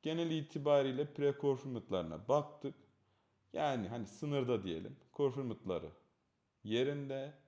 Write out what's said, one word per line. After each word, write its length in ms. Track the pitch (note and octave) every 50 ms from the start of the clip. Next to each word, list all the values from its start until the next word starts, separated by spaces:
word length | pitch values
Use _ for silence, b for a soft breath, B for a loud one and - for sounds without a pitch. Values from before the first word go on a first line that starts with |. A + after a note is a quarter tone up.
Genel 280 | - D#3+ D#3+ E3 E3+ E3
itibariyle 720 | E3 D#3 D3 - - D3+ C#3 D3 D3 C#3+ C3+ C3+ B2+ C3
pre-confirmed'larına 1300 | D3 D3 - - C#3+ C#3+ C#3 - - C#3+ C3+ B2+ B2+ C3+ B2+ A#2 G2 - G2 F#2 E2+ D#2+ D#2 D#2+ G2 A2
baktık. 460 | C3+ D3+ C#3+ C#3+ - - - C#3 - - - _ _ _ _ _ _ _ _ _ _ _ _ _
Yani 360 | - - D3+ D3 C3+ A#2+ G2+ F2+
hani 180 | A#2 A#2+ A2
sınırda 560 | G2 - - - D3 C#3+ C#3 B2+ B2 B2 G#2+
diyelim. 340 | G2 F#2+ E2 D#2+ F2+ - - - - _ _
Confirmed'ları 760 | - C#3+ C3+ A#2+ C3+ C3+ A#2+ G#2+ - - F#2 F2+ E2 - D#2 - - _ _ _ _ _ _ _ _ _ _ _ _ _
yerinde. 800 | G2+ G#2+ A#2 C3 C#3+ C#3+ C#3+ C#3 C3+ C3+ C3+ C3+ D3 D3+ - _